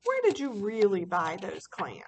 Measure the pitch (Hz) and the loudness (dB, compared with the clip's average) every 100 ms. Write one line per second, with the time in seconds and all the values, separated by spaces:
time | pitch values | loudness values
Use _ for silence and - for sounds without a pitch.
0 | - 523 480 277 277 220 202 226 208 190 | 0 2 4 2 -2 -2 -4 4 4 4
1 | 175 180 165 170 - 156 - - 147 92 | 0 0 -2 -4 -6 -10 -12 -8 -8 -8